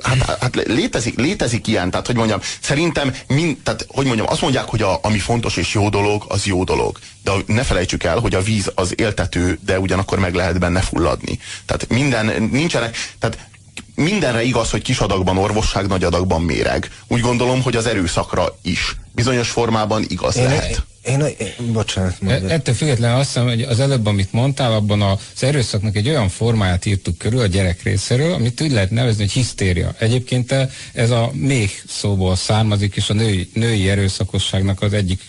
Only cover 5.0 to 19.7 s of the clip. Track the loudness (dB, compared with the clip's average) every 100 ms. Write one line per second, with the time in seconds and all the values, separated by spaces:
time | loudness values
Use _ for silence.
5 | 0 0 0 0 0 -2 -2 0 2 2
6 | 2 0 -2 -4 0 0 2 0 0 -4
7 | -14 -8 -2 -2 0 -2 0 0 0 -2
8 | 0 0 0 0 0 0 -2 -2 -2 0
9 | -2 0 -2 0 0 -2 -2 0 2 0
10 | 0 0 0 0 0 0 2 0 0 0
11 | 0 0 -4 -8 -8 -14 -6 -4 0 0
12 | 2 2 0 0 0 0 0 0 -2 -6
13 | -10 -4 -6 -6 -14 -20 -20 -18 -12 -2
14 | 0 2 0 0 2 0 0 -2 -2 0
15 | 0 0 2 2 2 2 2 0 0 0
16 | 2 2 2 2 0 0 0 -2 -4 -12
17 | -4 0 2 2 2 2 2 0 0 0
18 | 0 -2 -2 0 -2 -2 -4 -2 -4 -6
19 | -8 -2 0 0 0 0 2